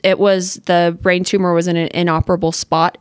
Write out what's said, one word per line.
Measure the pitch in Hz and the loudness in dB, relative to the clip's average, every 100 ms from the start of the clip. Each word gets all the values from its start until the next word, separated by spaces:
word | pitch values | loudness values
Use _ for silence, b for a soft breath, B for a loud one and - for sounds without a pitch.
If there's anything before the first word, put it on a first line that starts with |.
it | 190 - | 0 2
was, | 202 190 180 - - | 2 2 -2 -8 0
the | 175 175 170 | 2 2 0
brain | 190 180 185 | 0 0 0
tumor | 196 180 | 0 2
was | 170 175 | 0 0
in | 170 | -2
an | 165 | -2
inoperable | - 175 160 160 175 165 | -2 -2 0 0 0 -2
spot | - - 160 170 - | -4 -4 0 0 0